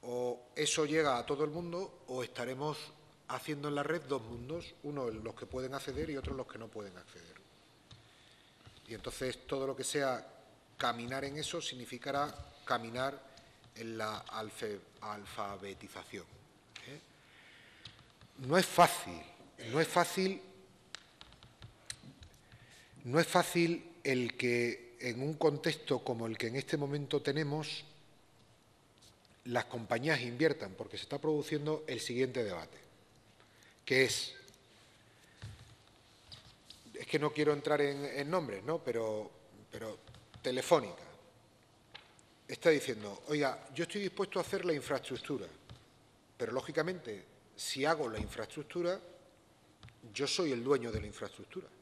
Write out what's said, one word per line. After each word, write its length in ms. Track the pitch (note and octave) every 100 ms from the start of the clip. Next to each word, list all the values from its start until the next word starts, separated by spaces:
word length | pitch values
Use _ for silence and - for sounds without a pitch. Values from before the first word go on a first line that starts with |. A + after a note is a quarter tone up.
O 480 | B2 B2 B2 B2 -
eso 300 | - D3+ -
llega 320 | D3+ D#3 D3 B2
a 80 |
todo 180 | A#2 C#3
el 60 | D3+
mundo 540 | D#3 F3 E3+ F#3+ - -
o 140 | B2+
estaremos 540 | A#2+ - A#2+ C3 D3+ C#3+ - - - - -
haciendo 400 | B2+ - D3 D3
en 80 | C#3+
la 60 |
red 200 | D3 E3
dos 180 | C#3 C#3
mundos, 540 | A2+ A#2+ A#2+ E3 E3 -
uno 260 | C#3+ C#3+ B2
los 260 | A2 A2
que 120 | G2+ B2
pueden 260 | B2+ C3
acceder 380 | C3+ - C3 D#3+
y 80 | C#3
otros 180 | B2+ C3+
los 100 | B2
que 120 | A2+
no 100 | A2+
pueden 260 | A2 G2+ F2+
acceder. 380 | F2+ F#2 E2+ - - - - - - - - - - - - - - - -
Y 40 |
entonces 540 | A2+ B2+ - C3 A#2+ -
todo 200 | C#3 C3+
lo 80 |
que 100 | C3
sea 380 | B2 D3+ C3+ B2+ - - - - - -
caminar 480 | B2 A#2 A#2+ C3+
en 140 | C#3 C#3+
eso 240 | D3 E3+
significará 640 | - B2+ A#2 B2 - C#3 D3 - - - -
caminar 520 | B2 A#2 A#2+ C3 C#3 - - - - -
en 220 | - A2+ A2+
la 220 | G#2+ G#2+
alfe-, 640 | - - A2 - A2 G2+ - -
alfabetización, 1300 | G#2+ G#2 G2+ - G2+ G2+ G2 F#2+ G2+ - F2 G#2 E2+ - - - - - -
¿eh? 120 | D3 - - - - - - - - - - - - - - C3
No 120 | E3
es 80 | F3+
fácil, 560 | - F3 - - E2+ - - - - A#2
no 80 | C3
es 80 | D#3+
fácil, 540 | - E3+ - F#3+ G3 - - - - - - - - - - - - - - - - - - - - - - - - - -
no 140 | A#2+ C#3
es 80 | E3
fácil 680 | F3+ E3+ F3 E3+ E3+ - -
el 320 | - C3 A#2+ -
que 600 | B2 A#2+ A#2+ - - -
en 220 | B2 A#2
un 120 | C#3
contexto 680 | D#3 D#3+ D3 E3 D3+ - B2+
como 260 | - A#2 A2+
el 100 | A2+
que 120 | A#2
en 80 | C3
este 200 | - D#3
momento 460 | C#3+ C#3+ C#3 D3
tenemos, 640 | C#3 C#3+ D3+ D3+ D3+ - - - - - - - - - _ - - - - - - -
las 200 | - A#2+
compañías 560 | - A#2+ A2 A#2 C#3 D3+
inviertan, 540 | B2 A#2+ D#3+ C#3+ G2 F#2+
porque 220 | A2 G2+
se 60 |
está 140 | - C#3+
produciendo 680 | D#3 D3+ C3+ D3+ D3 D#3 -
el 140 | B2+
siguiente 440 | - A#2+ C3 B2+
debate, 320 | A2 F2 D#2 - - - - - - - - - - -
que 200 | - C3
es, 300 | B2+ - - - - - - - - - - - - - - - - - - - - - - - - - - - -
es 140 | - -
que 120 | D#3
no 140 | D3
quiero 220 | C#3+ D3+
entrar 260 | D3 D3 D3
en, 240 | C#3+ C#3
en 240 | C#3+ C3+ C#3+
nombres, 340 | F3+ D3 G2+
¿no? 180 | G#2+ E3
Pero, 480 | D#3 A2+ A2+ G#2+ G#2 - - - -
pero 300 | A2 A2 G#2 - - - -
Telefónica 600 | C3+ B2+ - E3 G#2 F2 - - - - - - - - - - - - - - -
está 240 | - F3
diciendo, 520 | D3+ - A2 G#2 G2 -
"Oiga, 400 | D3+ C#3+ G#2 -
yo 100 | C3+
estoy 180 | E3 G#3
dispuesto 360 | G3 - F#3+ G3
a 40 |
hacer 240 | E3+ G3 F3+
la 80 |
infraestructura, 720 | D3+ - C#3 - B2 - C3+ F2+ - - - - - - - - -
pero 160 | A#2
lógicamente, 720 | A#2+ C3 D#3 D#3+ F#3 A#2+ G#2 - - - -
si 300 | - C3+ C#3
hago 220 | D#3+ C3
la 100 | G#2+
infraestructura, 840 | G#2 - G#2+ - D3 F3+ E3+ F#3+ - - - - - - - - - - A2+
yo 140 | G2+ C3+
soy 260 | - E3+
el 100 | B2
dueño 300 | A#2+ C#3 A#2
de 80 | A2
la 60 | G#2
infraestructura". 600 | G2+ G#2 - G2 F#3 - -